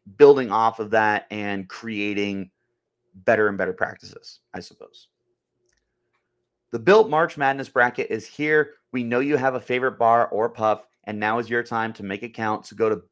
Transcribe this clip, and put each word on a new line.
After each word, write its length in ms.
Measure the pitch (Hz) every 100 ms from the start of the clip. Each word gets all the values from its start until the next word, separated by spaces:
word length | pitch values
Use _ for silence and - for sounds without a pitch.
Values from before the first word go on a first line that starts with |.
| - 98
building 340 | 143 135 120
off 300 | 104 113 110
of 120 | 107
that 360 | 110 107 104 -
and 380 | 107 104 101 92
creating 840 | - 113 107 104 101 101 98 92 _ _ _ _ _ _ 95 92
better 240 | 110 104
and 80 | 98
better 160 | 92
practices, 640 | 92 90 - 98 - - - _
I 80 | 95
suppose. 480 | 90 - - _ _ _ _ _ _ _ _ _ _ _ _ _ _ _ _ _ _
The 80 | 117
Built 300 | 110 208 214
March 260 | 151 165 -
Madness 320 | 139 139 127
bracket 420 | 131 123 120 120
is 160 | 110 107
here. 500 | - 151 156 147 - _
We 100 | 127
know 160 | 117 120
you 160 | 139 147
have 200 | 131 127
a 40 |
favorite 400 | - 123 127 107
bar 300 | 113 117 117
or 200 | 101 117
puff, 360 | 117 107 104 - _
and 160 | - 107
now 200 | 107 113
is 100 | 113
your 140 | 120
time 280 | 117 113 113
to 120 | 113
make 200 | 104 101
it 100 | 117
count. 320 | 117 110 107 -
So 120 | 101
go 100 | 113
to 140 | 104 -